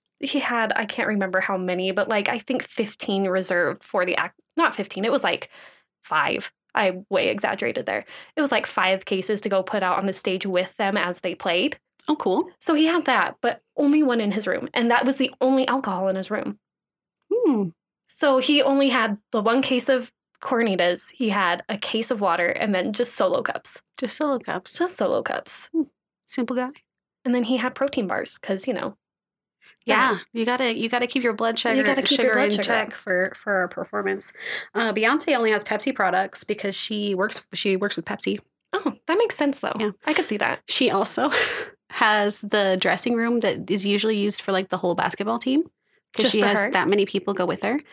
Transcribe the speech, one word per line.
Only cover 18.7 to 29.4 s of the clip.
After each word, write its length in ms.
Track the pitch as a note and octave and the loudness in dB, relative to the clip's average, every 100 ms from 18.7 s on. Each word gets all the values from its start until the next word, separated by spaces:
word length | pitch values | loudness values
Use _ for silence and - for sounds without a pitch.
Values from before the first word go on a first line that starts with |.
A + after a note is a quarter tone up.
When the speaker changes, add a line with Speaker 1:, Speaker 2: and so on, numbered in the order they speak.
| C#4 C#4 | 4 4
Speaker 1:
had 280 | A#3+ A3 G3+ _ | 4 0 -2 _
the 100 | A3+ | 0
one 200 | G#3 A#3+ | 2 2
case 260 | C4 B3+ A#3+ | 2 2 4
of 240 | C4 A#3 _ _ _ | 2 0 _ _ _
Coronitas, 680 | - A#3 A3+ F#3 F3 F3 - | -2 0 2 2 2 2 -2
he 180 | - A3+ | -2 -2
had 340 | G3+ F3+ F3 - | 2 0 -2 -4
a 100 | G#3 | -8
case 320 | - A3 A3+ | -4 -2 0
of 100 | A3+ | 0
water, 280 | G3 E3+ F3 | 0 2 0
and 260 | - F#3+ | 0 0
then 180 | F#3 G3 | 0 -2
just 220 | G#3 A#3+ - | 0 0 2
Solo 260 | F#3+ - | 2 2
cups. 400 | G#3+ - - - - - | -2 -6 -6 -8 -10 -8
Speaker 2:
Just 180 | A#3 - | -4 -2
Solo 220 | D4+ B3+ | 0 -2
cups. 400 | - F#3 - - | -4 -8 -8 -4
Speaker 1:
Just 180 | F4 - | 0 2
Solo 260 | G3 - | 2 0
cups. 480 | - - - - - | -2 -6 -2 -2 0
Speaker 2:
Hmm. 120 | D#4+ C#4+ _ _ _ - | -2 -4 _ _ _ -6
Simple 280 | - A#3+ B3 | -4 -2 -2
guy. 140 | B3+ - _ _ _ _ | -4 -10 _ _ _ _
Speaker 1:
And 100 | B3+ | -2
then 100 | B3 | 0
he 120 | A#3 B3+ | 2 0
had 180 | B3 | -2
protein 320 | B3+ C#4 - G3 | -2 -2 0 -2
bars, 300 | - - - | -2 -2 -4
'cause, 300 | - G3 - | -2 -2 0
you 60 | |
know, 220 | G#3+ - - _ _ _ _ | -2 -6 -10 _ _ _ _